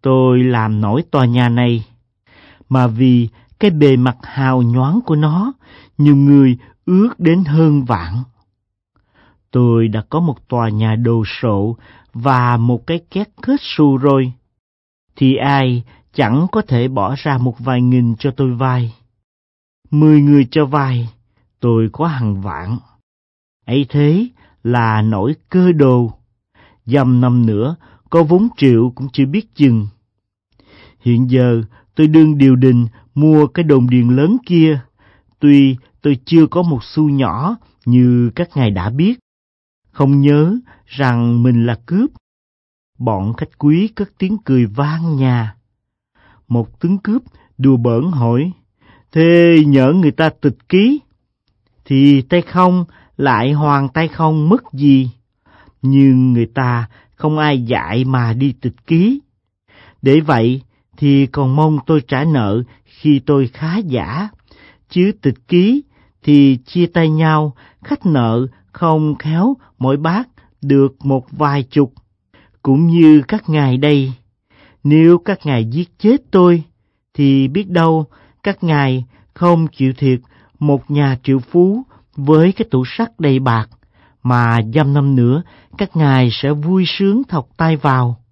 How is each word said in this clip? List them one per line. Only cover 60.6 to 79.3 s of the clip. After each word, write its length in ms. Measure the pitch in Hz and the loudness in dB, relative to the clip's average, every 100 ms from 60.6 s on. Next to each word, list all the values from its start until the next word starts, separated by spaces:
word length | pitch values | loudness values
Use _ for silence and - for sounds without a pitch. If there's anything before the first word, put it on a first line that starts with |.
| _ _ _ _ | _ _ _ _
thì 300 | 143 139 135 | 0 2 0
còn 300 | 143 131 139 | -2 -2 0
mong 220 | 156 151 - | 0 -2 -2
tôi 140 | 156 123 | -2 -2
trả 160 | 131 | -4
nợ 380 | 156 147 104 110 123 _ | -2 -2 -2 -4 -6 _
khi 340 | _ _ 156 143 | _ _ 0 0
tôi 280 | 131 143 123 | 0 0 -2
khá 300 | - 156 190 | -6 -6 -6
giả, 520 | 185 123 78 135 208 _ _ _ _ _ _ | -4 -6 -6 -10 -10 _ _ _ _ _ _
chứ 240 | 180 190 208 | -2 -2 0
tịch 260 | 139 123 _ | -4 -6 _
ký 340 | 175 196 277 - _ _ _ | 0 2 -2 -6 _ _ _
thì 360 | - 147 139 127 _ | 0 4 4 0 _
chia 200 | 180 170 | -4 -2
tay 240 | 170 160 | 0 -2
nhau, 460 | 156 160 156 151 - _ _ | 0 0 0 -4 -8 _ _
khách 220 | - 285 185 | -10 -6 -2
nợ 400 | 143 117 117 127 _ _ | 0 0 -2 -4 _ _
không 420 | - 165 160 151 143 | -4 -2 0 -2 -6
khéo 380 | 151 160 220 277 _ _ | -4 -2 -2 -4 _ _
mỗi 180 | 131 143 | -4 -2
bác 320 | 160 190 254 _ _ _ | -4 -6 -8 _ _ _
được 440 | 143 139 135 _ 139 | -2 0 0 _ -4
một 180 | 135 127 | -4 -6
vài 320 | - 151 143 | -4 -2 -2
chục. 320 | 131 151 143 _ _ _ _ _ _ _ | -2 -2 -2 _ _ _ _ _ _ _
Cũng 240 | - 135 165 | -2 0 2
như 360 | 170 156 151 135 | 4 6 6 2
các 200 | 214 - | -8 -4
ngài 280 | 156 139 127 | -2 0 0
đây, 360 | 147 143 135 123 _ _ _ _ _ _ | 0 0 -2 -10 _ _ _ _ _ _
nếu 340 | 143 151 165 175 | 0 4 6 4
các 200 | 208 190 | 0 -6
ngài 200 | 151 127 | -4 -4
giết 340 | 113 135 175 _ | -2 -6 -8 _
chết 180 | 208 277 _ | 0 0 _
tôi, 340 | 190 180 170 151 _ _ _ _ | 2 4 2 -2 _ _ _ _
thì 340 | - 139 135 135 | -2 0 2 0
biết 200 | 160 190 | -4 -4
đâu 360 | 175 165 160 151 _ _ _ | 0 2 0 -4 _ _ _
các 220 | 202 196 | -8 -6
ngài 400 | 170 147 135 131 123 _ _ | -2 0 0 -4 -8 _ _